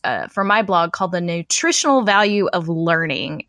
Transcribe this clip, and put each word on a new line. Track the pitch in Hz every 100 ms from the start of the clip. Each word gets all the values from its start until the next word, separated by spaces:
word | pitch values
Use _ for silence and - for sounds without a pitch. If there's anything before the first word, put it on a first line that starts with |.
uh, | - 101 -
from | - 196
my | 214
blog | 202 180 170
called | - 190
The | 180
Nutritional | 175 170 165 - 330 330 311 269
Value | 208 202 208 202 190
of | 175 165
Learning. | 165 165 165 160 127 131 151